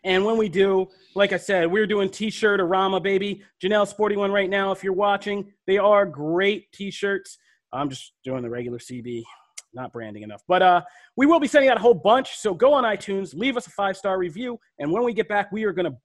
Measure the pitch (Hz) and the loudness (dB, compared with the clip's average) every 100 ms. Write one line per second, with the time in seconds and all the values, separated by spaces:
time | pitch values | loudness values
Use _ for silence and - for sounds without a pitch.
0 | 190 185 208 226 214 165 196 190 190 _ | 0 0 2 0 0 2 2 2 -2 _
1 | _ 185 202 185 - 190 170 196 214 208 | _ 0 0 0 0 0 2 2 2 0
2 | 196 - 220 - 214 202 175 185 190 190 | -2 -4 -8 0 2 2 2 0 0 0
3 | 180 190 202 202 _ _ 185 214 202 - | 0 -2 -2 -8 _ _ 0 2 0 0
4 | 208 202 196 202 190 196 196 185 190 185 | -2 0 0 0 0 0 -2 -2 -4 0
5 | 202 196 208 202 196 _ - 196 202 202 | 0 0 -2 -6 -8 _ -2 2 6 4
6 | 196 139 151 170 196 208 _ - 196 - | 2 -4 -4 0 0 -2 _ -12 -12 -6
7 | 202 196 - - _ _ _ 131 143 131 | -4 -4 -8 -20 _ _ _ -6 -6 -8
8 | - _ 131 131 120 120 120 120 - 127 | -16 _ -8 -8 -6 -8 -8 -10 -12 -14
9 | 117 117 117 - _ - _ 127 127 120 | -10 -12 -12 -20 _ -20 _ -14 -12 -12
10 | 110 104 104 104 - 180 185 175 - - | -12 -14 -14 -16 0 4 6 4 0 -20
11 | _ - 277 330 277 294 269 226 226 196 | _ 0 4 4 4 4 4 4 4 4
12 | 190 254 254 - 214 175 254 294 233 202 | 4 2 0 -6 -6 2 4 4 2 -2
13 | - 196 185 143 254 240 - - 196 190 | -4 -6 -6 -4 -2 -4 -8 -4 -4 -2
14 | 202 190 180 165 247 233 _ _ 143 196 | -4 -2 -4 -6 -10 -10 _ _ -4 -2
15 | 247 214 - 208 202 208 214 175 170 127 | -2 -2 -2 -2 -2 -4 -4 -2 -4 -6